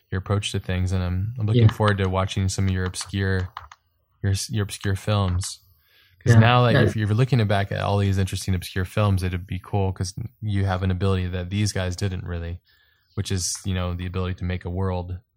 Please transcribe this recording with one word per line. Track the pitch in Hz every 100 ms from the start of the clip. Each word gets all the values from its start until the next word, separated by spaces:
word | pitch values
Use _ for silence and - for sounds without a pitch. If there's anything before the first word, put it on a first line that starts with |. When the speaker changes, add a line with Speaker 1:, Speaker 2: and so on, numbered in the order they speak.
| _
Speaker 1:
your | 95
approach | - 101 -
to | 95
things. | - 92 92
And | 95
I'm, | 90 90 104 123
I'm | 107
looking | 120
Speaker 2:
Yeah. | 110
Speaker 1:
forward | - 104 98
to | 95
watching | 95 95 98 92
some | - 95
of |
your | 92 92
obscure, | - - 98 95 95 90 - - - _ _ _ _
your, | 101 98 -
your | 113
obscure | 101 - 101 98
films. | - 104 95 90 - - _ _ _ _ _ _
'Cause | 123 113
Speaker 2:
Yeah. |
Speaker 1:
now, | 113 123
like, | 120 110
Speaker 2:
Yeah. |
Speaker 1:
if | 104 110
you're | 104
looking | 107 131 123 104
back | 98 101
at | 98
all | 98 101
these | 98 98
interesting | 92 95 - 92
obscure | - 95 90
films, | - 104 92
it'd | 92 87 95
be | 92
cool | - 104 95
'cause | - 92 - - _
you | 107 98 98
have | 92
an | 92
ability | 90 98 95 90
that | 92 90
these | 101 104
guys | 98 92 90
didn't | 101 90
really, | 87 85 85 85 _ _ _ _ _ -
which | 95
is, | 95 - - 101
you |
know, | 92 90
the | 87 90
ability | 92 90 90
to | 87
make | 90 90
a |
world | 90 95 90 87 90 -